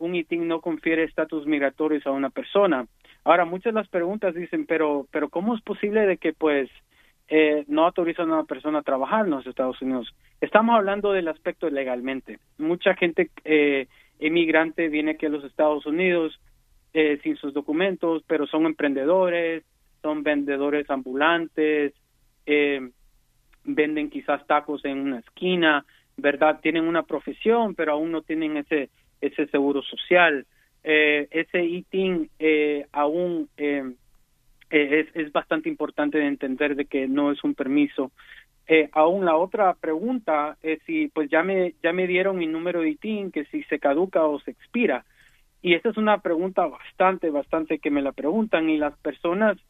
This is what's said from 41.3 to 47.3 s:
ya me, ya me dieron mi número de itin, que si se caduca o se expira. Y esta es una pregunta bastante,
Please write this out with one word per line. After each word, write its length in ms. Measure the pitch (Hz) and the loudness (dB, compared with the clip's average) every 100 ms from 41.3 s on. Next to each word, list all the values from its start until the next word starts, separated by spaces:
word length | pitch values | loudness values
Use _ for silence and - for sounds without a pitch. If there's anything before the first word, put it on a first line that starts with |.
ya 140 | 160 | 0
me, 320 | 185 190 180 - | 2 0 -2 -2
ya 80 | 165 | -2
me 160 | 180 180 | 0 0
dieron 300 | 180 190 190 | 2 0 0
mi 100 | 160 | -2
número 320 | 160 175 170 | -2 -2 -2
de 100 | 160 | -2
itin, 400 | 147 214 214 196 | -2 -4 -6 -6
que 140 | 156 | -6
si 180 | 143 151 | -6 -8
se 160 | - 151 | -6 -2
caduca 460 | 143 143 190 180 | 0 2 0 2
o 160 | 156 147 | 0 -2
se 100 | - | -8
expira. 540 | - - 240 214 123 - _ _ _ _ _ | -16 -6 0 0 -2 -6 _ _ _ _ _
Y 120 | 175 | 0
esta 160 | 170 226 | 2 2
es 60 | 214 | 0
una 220 | 214 202 | 2 2
pregunta 480 | 185 165 185 190 170 | 0 -2 0 0 -2
bastante, 640 | - - - 185 185 170 | -4 -8 2 2 2 -2